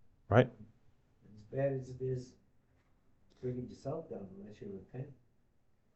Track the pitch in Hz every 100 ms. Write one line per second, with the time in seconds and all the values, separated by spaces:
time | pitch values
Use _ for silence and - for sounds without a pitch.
0 | - - - 107 123 - - - - -
1 | - - - 104 - 135 139 135 131 127
2 | 127 127 - - - - _ - - -
3 | - - - - 127 123 104 - 135 160
4 | - 101 95 98 104 - 101 95 - 127
5 | 143 - - _ _ _ - - _